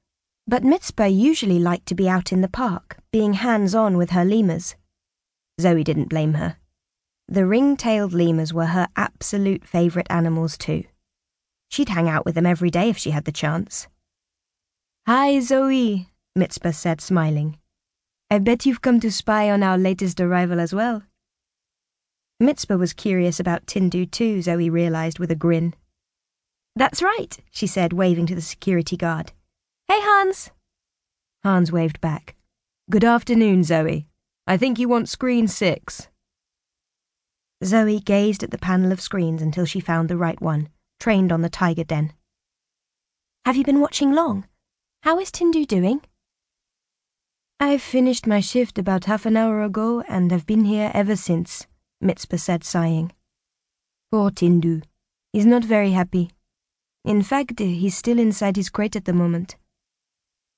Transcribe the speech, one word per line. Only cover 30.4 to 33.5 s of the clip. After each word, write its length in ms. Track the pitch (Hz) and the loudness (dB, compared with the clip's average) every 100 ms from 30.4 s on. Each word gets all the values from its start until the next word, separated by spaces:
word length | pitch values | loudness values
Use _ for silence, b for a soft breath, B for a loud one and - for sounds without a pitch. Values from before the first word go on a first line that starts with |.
| - _ _ _ _ _ _ _ _ _ | -10 _ _ _ _ _ _ _ _ _
Hans 280 | 196 190 165 | 2 2 2
waved 280 | 170 165 151 | 0 -2 -2
back. 340 | 165 151 - - _ _ _ _ - | -6 -6 -10 -20 _ _ _ _ -2
"Good 140 | 202 | 2
afternoon, 600 | 233 233 240 226 220 | 4 2 2 4 6